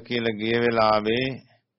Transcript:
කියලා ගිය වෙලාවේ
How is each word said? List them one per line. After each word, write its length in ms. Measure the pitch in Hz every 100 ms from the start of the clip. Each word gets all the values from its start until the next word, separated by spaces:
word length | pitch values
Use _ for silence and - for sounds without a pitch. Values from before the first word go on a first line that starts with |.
කියලා 320 | - 120 113
ගිය 240 | 104 110 117
වෙලාවේ 680 | 120 117 110 107 107 117 131 120 - _ _